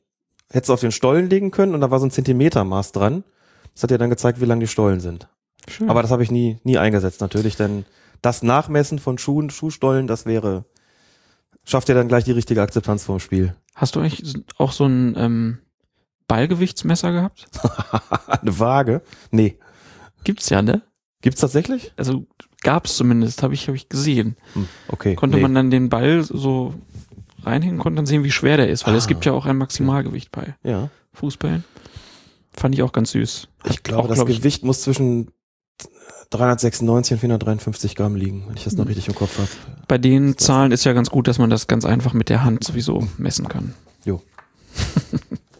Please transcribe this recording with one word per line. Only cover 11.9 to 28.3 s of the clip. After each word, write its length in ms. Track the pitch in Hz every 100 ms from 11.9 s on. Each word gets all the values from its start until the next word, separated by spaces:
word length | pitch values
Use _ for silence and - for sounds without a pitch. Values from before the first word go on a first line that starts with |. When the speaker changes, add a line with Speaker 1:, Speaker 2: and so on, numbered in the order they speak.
Speaker 1:
dann 140 | 123 120
gleich 160 | 120
die 80 | 117
richtige 300 | 120 113 110
Akzeptanz 400 | 101 113 - 104
vorm 160 | - 95
Spiel. 360 | - 95 92 - _ -
Speaker 2:
Hast 200 | 135 -
du 40 |
eigentlich 240 | 156 135
s-, 160 | 151 143 - -
auch 140 | 139
so 140 | - 139
ein, 280 | 127 123 113
ähm, 420 | 117 117 113 120 _ _ _ _ _ _ -
Ballgewichtsmesser 840 | 113 151 175 190 - 160 170 175
gehabt? 360 | 175 185 - - - - - -
Speaker 1:
<laughs> 340 | 113 - - -
Eine 320 | - 110 90
Waage? 420 | 117 135 127 139 - - -
Nee. 260 | 110 104 - _ _ - - - _
Speaker 2:
Gibt's 260 | - 208 -
ja, 120 | 98
ne? 200 | 110 214 - _ _ _
Speaker 1:
Gibt's 200 | 127 131
tatsächlich? 500 | 139 147 170 262 - -
Speaker 2:
Also 280 | 131 131 - _ - _
gab's 340 | - 165 - -
zumindest, 440 | 123 117 113 -
hab 80 | 135
ich, 160 | 139 -
hab 80 | 131
ich 140 | -
gesehen. 460 | 135 151 127 110 - -
Speaker 1:
Hm, 140 | - 92 - -
okay, 260 | - 101 87
Speaker 2:
Konnte 220 | 135 139
Speaker 1:
nee. 40 |
Speaker 2:
man 100 | 135 131
dann 160 | 131
den 180 | 127 127
Ball 340 | 117 135 165
so 500 | 151 - 135 131 127 - - - - - - -
reinhängen, 360 | 113 131 180 170
konnte 180 | 165 156
dann 80 | 143
sehen, 180 | 151
wie 80 | 143